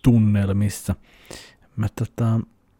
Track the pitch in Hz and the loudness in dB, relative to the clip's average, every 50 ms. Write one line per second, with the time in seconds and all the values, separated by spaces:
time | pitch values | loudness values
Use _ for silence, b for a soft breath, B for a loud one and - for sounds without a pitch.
0 | - 127 120 113 107 107 104 101 101 98 98 101 104 101 - - - - 98 - | 2 4 4 4 4 4 2 2 0 0 0 0 -2 -2 -4 -6 -6 -6 -6 -6
1 | B B B B B B B B B B B B B B _ - 110 101 - - | B B B B B B B B B B B B B B _ -6 -6 -6 -4 -6
2 | 120 - - - - 113 113 113 - - _ _ _ _ _ | -8 -8 -4 -2 0 0 0 0 -2 -4 _ _ _ _ _